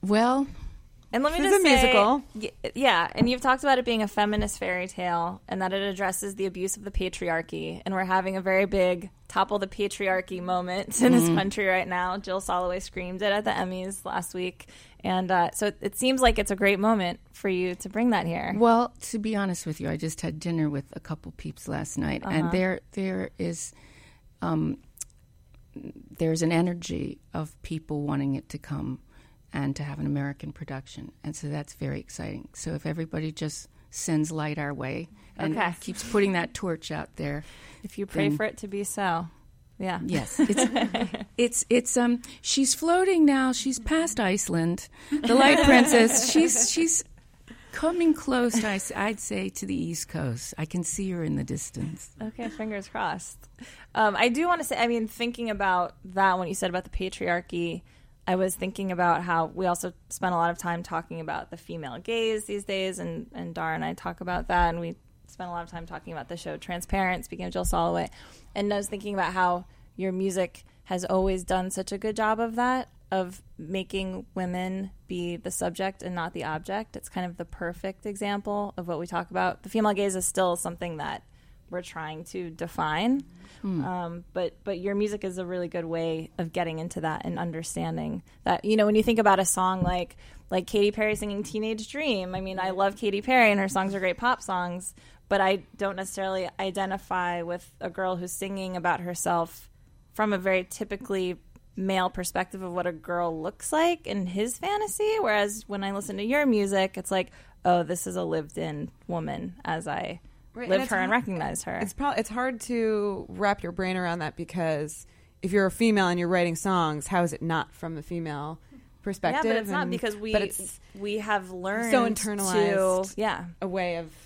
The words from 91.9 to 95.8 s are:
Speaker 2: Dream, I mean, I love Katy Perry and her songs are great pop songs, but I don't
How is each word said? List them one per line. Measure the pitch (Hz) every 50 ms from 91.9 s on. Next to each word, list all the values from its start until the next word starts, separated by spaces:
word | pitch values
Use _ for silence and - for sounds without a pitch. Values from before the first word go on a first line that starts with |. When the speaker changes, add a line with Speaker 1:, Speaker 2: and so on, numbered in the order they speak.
Speaker 2:
Dream, | - 277 311 294 233 196 185 180 185
I | 185
mean, | 190 190 190 185
I | 185 190
love | 185 185 196 196 196
Katy | - - 208 196 202 208
Perry | - 262 254 240 214
and | 202 202
her | 196 190
songs | - 202 190 196 196
are | 196
great | 185 185 175
pop | - - 240 262 - -
songs, | - 196 180 180 175 175 180 185 - - - - - - - - -
but | 214 196
I | 190 190 196 196 170 - -
don't | -